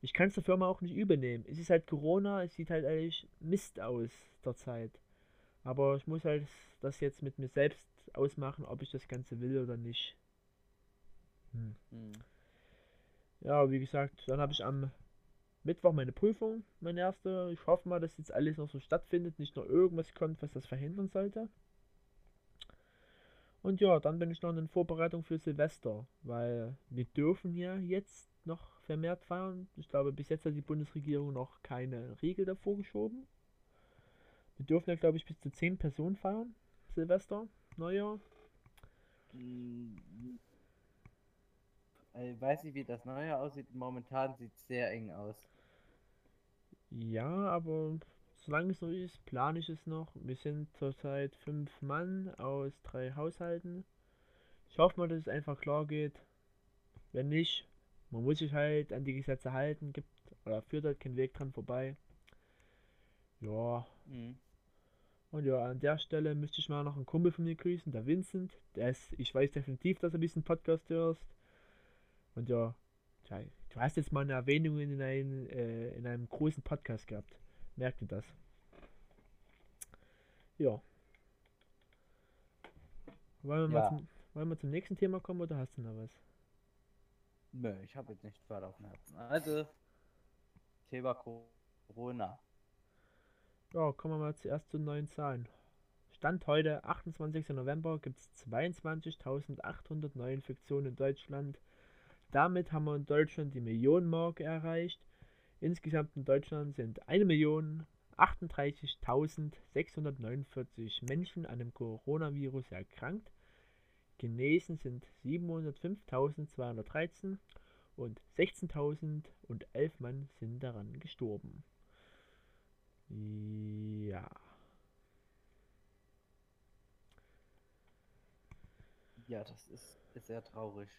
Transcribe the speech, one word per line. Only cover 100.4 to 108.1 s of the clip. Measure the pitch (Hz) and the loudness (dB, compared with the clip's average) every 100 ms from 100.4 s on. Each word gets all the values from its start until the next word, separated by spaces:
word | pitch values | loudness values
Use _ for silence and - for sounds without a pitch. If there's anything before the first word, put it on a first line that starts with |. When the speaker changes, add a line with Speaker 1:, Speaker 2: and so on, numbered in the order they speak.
| - 127 - 139 139 | -4 -10 -2 -2 -2
Speaker 1:
in | 120 | 0
Deutschland. | 135 139 - 139 143 139 - - - - - - - | 0 0 -6 -6 -6 -8 -18 -20 -20 -20 -20 -20 0
Damit | 139 170 180 170 | 4 6 4 0
haben | 160 151 | 0 0
wir | 147 | 0
in | 143 | 4
Deutschland | 147 151 - 147 | 6 6 2 -4
die | 135 | -4
Millionenmarke | 117 113 131 170 170 165 170 165 | -2 6 8 8 6 2 2 0
erreicht. | 156 160 165 165 175 - - _ - _ _ - | -4 -2 -2 -2 -2 -6 -16 _ -20 _ _ -2
Insgesamt | 160 175 156 156 151 - | 0 0 0 0 0 -2
in | |
Deutschland | 135 139 - 151 147 | 4 4 4 -4 -4
sind | 139 113 - - | -4 -6 -6 4
eine | 185 | 6
Million | 202 156 151 156 156 156 160 _ _ | 8 8 8 4 0 -6 -8 _ _